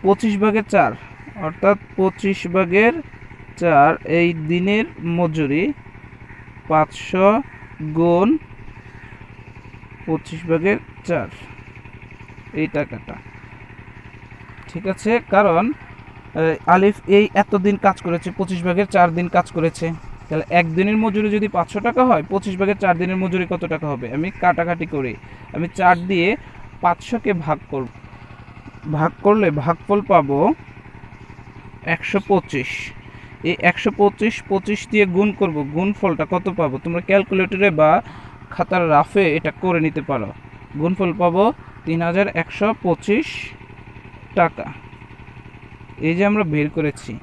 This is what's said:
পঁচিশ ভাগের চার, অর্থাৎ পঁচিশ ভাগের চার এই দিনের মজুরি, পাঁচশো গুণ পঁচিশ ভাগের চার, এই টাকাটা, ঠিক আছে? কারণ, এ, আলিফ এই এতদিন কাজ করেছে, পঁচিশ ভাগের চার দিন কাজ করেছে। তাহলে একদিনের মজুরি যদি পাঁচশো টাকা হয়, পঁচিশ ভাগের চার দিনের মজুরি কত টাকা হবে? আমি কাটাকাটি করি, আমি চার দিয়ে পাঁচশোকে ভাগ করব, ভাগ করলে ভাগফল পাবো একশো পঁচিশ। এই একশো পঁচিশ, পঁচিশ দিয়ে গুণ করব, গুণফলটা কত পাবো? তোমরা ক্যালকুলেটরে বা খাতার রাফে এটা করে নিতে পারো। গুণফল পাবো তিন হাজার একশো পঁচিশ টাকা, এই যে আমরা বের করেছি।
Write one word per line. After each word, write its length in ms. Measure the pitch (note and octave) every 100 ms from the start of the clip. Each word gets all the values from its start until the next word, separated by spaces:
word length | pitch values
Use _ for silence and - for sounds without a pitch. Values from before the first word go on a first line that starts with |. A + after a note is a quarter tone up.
পঁচিশ 320 | F#3+ G3 A3+ G3+
ভাগের 240 | G#3+ G#3+ G#3+
চার, 180 | G3+ C#3 A2 - - - G#3 D#3+
অর্থাৎ 300 | F3 G3 G3+ - -
পঁচিশ 440 | F#3+ - G3 F#3+ F3+
ভাগের 400 | F#3 F3+ F#3+ A3+ E4 - - - - - -
চার 280 | E3+ D3 C#3+ - - E3
এই 100 | E3+ E3 D#3
দিনের 340 | F3 F#3 G#3 E4 - E3+ E3+
মজুরি, 460 | F3 D#3 C#3+ D3 A#3+ - - - - - - - - - -
পাঁচশো 600 | D#3 D#3 - - F#3 G3 A3 - - - - D#3 D#3+
গুণ 300 | E3+ F3 G#3+ D#4 - - - - - - - - - - - - - - - - -
পঁচিশ 340 | D#3 - D#3+ E3+
ভাগের 280 | E3 F#3 G#3+ - - -
চার, 200 | E3 A2+ - - - - - - - - - - - - -
এই 60 | D#3 -
টাকাটা, 400 | - - - - - - - - - - - - - - - - - - -
ঠিক 160 | E3 G3+
আছে? 180 | F#3+ G#3+ A#3 -
কারণ, 280 | G3 G3+ E3 A3+ D4+ - - - - - -
এ, 20 | D#3+ D#3 -
আলিফ 220 | F3+ G3+ G3+ - G3+
এই 80 | G#3 G3
এতদিন 340 | G#3 G3+ G3 G3+ G3
কাজ 100 | F#3 F3
করেছে, 220 | E3+ F3 -
পঁচিশ 220 | F#3 F#3 F3
ভাগের 220 | F3 G3+
চার 140 | G3 F3 E3
দিন 100 | F3 F#3
কাজ 100 | - E3+
করেছে। 300 | D#3+ - E3 E3 - - -
তাহলে 180 | D#3+ - E3+
একদিনের 360 | E3 E3 G3 G#3+
মজুরি 260 | A3 G3+ G#3+ G#3
যদি 120 | G#3 F#3+
পাঁচশো 240 | E3+ G3+ A#3
টাকা 140 | A#3+ B3+
হয়, 120 | F#3 D3+
পঁচিশ 240 | F#3+ G3 F#3
ভাগের 180 | G3 G3+
চার 120 | F#3+ E3+
দিনের 180 | F3+ F#3
মজুরি 220 | F#3 F#3 F3
কত 100 | F3 E3+
টাকা 140 | D#3+ D3+
হবে? 140 | C3 A#2+ C3+
আমি 120 | E3+ -
কাটাকাটি 440 | F#3 F3 E3+ E3+ E3+
করি, 180 | D3 B2+ A2 - - - -
আমি 100 | E3 -
চার 180 | F3+ F3 F3+
দিয়ে 180 | F#3 F3 A3+ - - - -
পাঁচশোকে 500 | F3 F3 - A#3 - F#3
ভাগ 140 | D3 D#3 -
করব, 160 | C#3 A#2+ - - - - - - - - - D3+ D3+
ভাগ 160 | D#3 - G3
করলে 220 | G#3+ F#3+ D3
ভাগফল 360 | C#3 E3+ - G3+ G3
পাবো 260 | F3 C#3 C#3 G3 E4 - - - - - - - - - - - - -
একশো 240 | - - G3 -
পঁচিশ। 420 | F#3+ - C3+ B2+ - - - - - - - D#3
এই 80 | E3+ F3
একশো 200 | - G#3 G3+
পঁচিশ, 340 | G3+ G3+ G#3+ - -
পঁচিশ 300 | G3 G3+ G#3 -
দিয়ে 120 | G#3+ G3 F3
গুণ 120 | G#3 F#3+
করব, 160 | G3 D3+ C#3 D3+
গুণফলটা 480 | G3 G3+ G3 D3+ D#3
কত 120 | F3+ F#3+ F3
পাবো? 160 | D3+ C3
তোমরা 180 | E3 E3+ -
ক্যালকুলেটরে 600 | G3 - F#3+ F#3 F#3+ G3 D#3
বা 100 | D#3 - - - - - -
খাতার 300 | - F3 F#3 E3+
রাফে 320 | D3 D3+ G3+ F3+ D3+
এটা 120 | D#3 -
করে 180 | F#3 E3+ D#3
নিতে 160 | D#3+ D3
পারো। 180 | C3+ G#2 - - - - C#3+
গুণফল 300 | E3 F#3 F#3 F#3+
পাবো 240 | F3+ F3 A3 A#3+ - - -
তিন 120 | E3 E3+
হাজার 200 | F3 G3+ E3+
একশো 260 | E3 - G#3 A3+
পঁচিশ 420 | F3+ E3 - G#3+ D#4+ - - - - - - - - - - -
টাকা, 280 | E3+ - - - - - - - - - - - - - - - D#3
এই 80 | E3+
যে 60 | G3+
আমরা 140 | G#3+ F3+
বের 160 | D3 D3 D#3+
করেছি। 360 | D3+ - - A2+